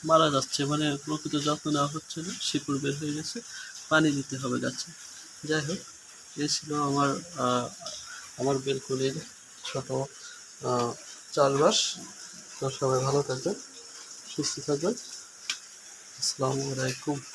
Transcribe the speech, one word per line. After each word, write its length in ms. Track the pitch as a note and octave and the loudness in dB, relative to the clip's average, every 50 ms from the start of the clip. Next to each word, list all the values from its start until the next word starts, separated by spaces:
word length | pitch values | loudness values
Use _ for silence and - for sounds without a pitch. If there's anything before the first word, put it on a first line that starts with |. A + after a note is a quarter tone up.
| - | 6
মারা 260 | D#3+ D#3+ D#3+ D#3+ D3+ | 8 8 10 10 8
যাচ্ছে, 340 | C#3 C3+ C3 - - - C#3+ | 6 4 2 2 0 0 2
মানে 320 | C#3 D3+ D3+ D#3 D3+ C#3+ | 2 4 4 4 2 0
প্রকৃত 460 | C#3+ - D3+ D3+ D3+ - D3+ - D3 C#3+ | 0 -2 -4 -4 -4 -2 0 0 2 4
যত্ন 260 | D3+ D3+ D3 - D#3 | 2 2 2 2 2
নেওয়া 160 | D3+ D3 C#3+ | 4 4 4
হচ্ছে 360 | D3 D3+ D#3 - - - E3 | 2 0 -6 -8 -6 -8 -6
না, 120 | E3 F#3 - - | -6 -6 -6 -4
শিকড় 380 | - - - F#3+ - - C#3+ C3+ | -2 0 0 0 0 0 0 0
বের 180 | C#3+ C#3 C#3 | 0 0 -2
হয়ে 180 | D3 D#3 D3 D3 | -2 -2 -2 -2
গেছে, 260 | D3+ D#3+ - - A#3 - - - - - - - - - - | -4 -4 -6 -6 -8 -8 -10 -12 -10 -10 -12 -12 -12 0 4
পানি 220 | D#3+ D#3 D#3 D3+ | 6 8 8 6
দিতে 260 | C#3+ C#3 C3+ - C3+ | 6 4 0 -2 -4
হবে 240 | B2+ C3 B2+ B2 B2 | -2 0 0 0 2
গাছে। 320 | B2+ B2+ B2 - - - - - - - - - - - - - - | 0 0 -2 -4 -8 -8 -10 -16 -16 -16 -14 -14 -16 -16 -14 -12 -2
যাই 200 | D3 D#3 D#3 C#3+ | 0 0 2 2
হোক, 140 | D3 F3+ G3 - - - - - - - - - - - | 0 -4 -4 -6 -12 -16 -18 -18 -18 -18 -18 -18 -12 -4
এই 120 | C#3+ D3 D3 | -2 0 0
ছিল 260 | - - - D#3 D3 | 0 -2 -2 -2 0
আমার, 360 | D3 D3 C#3+ C#3 C#3+ C#3+ C#3 C3+ - - - - C3+ | 2 2 4 4 4 4 4 2 0 -6 -8 -2 0
আহ, 280 | B2+ B2 B2 B2 - - - - - - - - - - - - - - - - | 2 4 4 4 2 -2 -8 -10 -10 -10 -10 -10 -10 -12 -12 -12 -12 -14 -4 0
আমার 200 | B2 C#3 C#3 C3 | 2 4 4 2
বেলকনির 560 | C3+ C#3 C3+ C3+ - - C3+ C3 C3+ C3+ C3 D#3+ D#3+ - - - - - - - - | 2 0 -2 -2 -2 -2 0 0 2 0 0 -2 -8 -10 -16 -18 -18 -18 -18 -10 -10
ছোট, 280 | - - - B2+ - | -6 -6 -4 -4 -2
আহ, 1000 | C3 C3 C#3 C#3 - - - - - - - - - - C3 B2+ B2 B2 A#2+ A#2+ A#2 - - - - - - - | -2 -2 -2 -4 -8 -14 -14 -14 -14 -16 -16 -18 -14 -6 -2 2 2 2 2 0 -2 -6 -12 -14 -14 -14 -14 -2
চাষবাস। 440 | - D#3 C#3+ C3+ C#3 C#3 D#3 F#3+ A3 - - - - - - - - - - - - - - - - - | 6 6 6 6 8 8 6 6 6 6 2 0 -2 -6 -10 -12 -12 -12 -12 -12 -14 -14 -14 -14 -8 -2
তো 100 | C3+ C3+ | -2 -2
সবাই 340 | C3 - C#3+ C3 C3 B2+ C3 | 0 2 2 4 4 4 4
ভালো 180 | C3+ C#3 C#3+ | 4 4 2
থাকবেন, 320 | C#3 - C3 C3 - E3+ G#3 - - - - - - - - - - - - - - - - | 2 2 -2 0 0 -2 -2 -2 -8 -14 -16 -16 -16 -16 -16 -16 -14 -14 -14 -14 -12 -8 -4
সুস্থ 240 | - C#3+ - - D3 C3+ | -2 -2 -2 -2 -2 0
থাকবেন। 280 | D3 D3 C#3+ E3 G3 B3 - - - - - - - - - - - - - - - - - - - - - - - - - | 0 0 2 2 0 0 -2 -6 -12 -12 -14 -14 -16 -18 -10 -6 -6 -6 -6 -8 -16 -16 -16 -16 -16 -16 -16 -16 -16 -8 -2
আসসালামু 540 | - - - - C3+ C3 C3+ C3+ C3+ C#3 | -2 -2 2 2 2 2 2 0 -2 -2
আলাইকুম। 480 | C3+ C3 C3 C3 C3 - - D3+ C#3+ C3+ - - | -2 0 0 -2 -2 -2 -2 -2 -2 -2 -4 -10